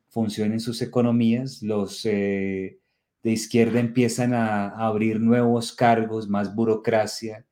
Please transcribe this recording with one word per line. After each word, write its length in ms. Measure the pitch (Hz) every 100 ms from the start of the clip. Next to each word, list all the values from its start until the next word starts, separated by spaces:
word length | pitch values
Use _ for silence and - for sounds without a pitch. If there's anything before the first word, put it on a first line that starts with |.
| _
funcionen 500 | 113 104 110 107 113
sus 200 | 123 113
economías. 800 | 120 123 120 120 113 120 135 -
Los, 420 | 107 104 98 - 110
eh, 760 | 101 98 98 95 95 95 - _ _ _ _
de 80 | 113
izquierda 480 | 110 - 120 113 117
empiezan 520 | 117 127 117 127 123
a, 340 | 120 110 104 101
a 180 | 110 113
abrir 320 | 107 110 107
nuevos 520 | 113 120 120 117 117
cargos, 560 | - 120 117 110 110 101
más 260 | 101 98 104
burocracia. 880 | 113 110 117 110 107 - 110 107 _